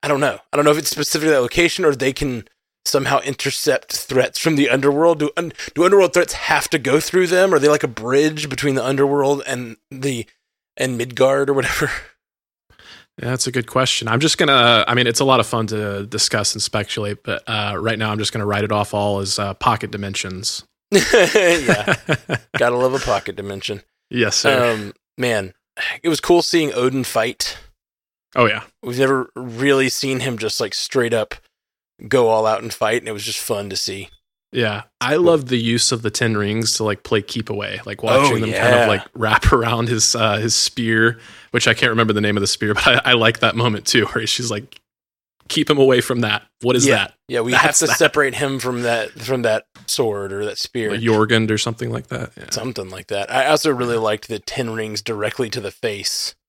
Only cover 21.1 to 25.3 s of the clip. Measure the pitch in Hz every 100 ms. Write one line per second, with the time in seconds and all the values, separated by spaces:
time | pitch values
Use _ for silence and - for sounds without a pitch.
21.1 | 240 175 214 185 170 135 185 107 180 -
22.1 | 151 - 147 _ 143 120 123 131 135 131
23.1 | 101 - 95 101 98 - 101 _ _ _
24.1 | 123 107 - 143 131 120 110 101 - _
25.1 | - 123